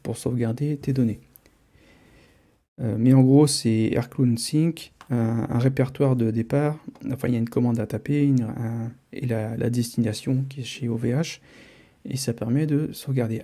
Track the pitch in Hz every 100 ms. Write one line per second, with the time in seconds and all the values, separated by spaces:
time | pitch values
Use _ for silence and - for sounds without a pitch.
0 | - 113 123 123 117 123 147 143 143 131
1 | 117 101 - - _ _ _ _ _ _
2 | _ _ _ _ _ _ _ - 117 107
3 | 123 131 131 139 147 - 117 110 110 -
4 | - - 123 113 - 151 165 160 - -
5 | - 120 113 117 - 117 131 135 127 -
6 | 139 127 113 113 113 139 147 151 - -
7 | - 131 127 117 117 120 120 113 107 117
8 | - 147 143 131 113 - 113 117 117 -
9 | _ - 123 113 110 117 120 120 117 -
10 | 110 107 135 131 135 139 117 - 120 113
11 | 120 131 165 - - - - - - _
12 | - 135 - 117 113 135 156 143 139 -
13 | - 131 113 113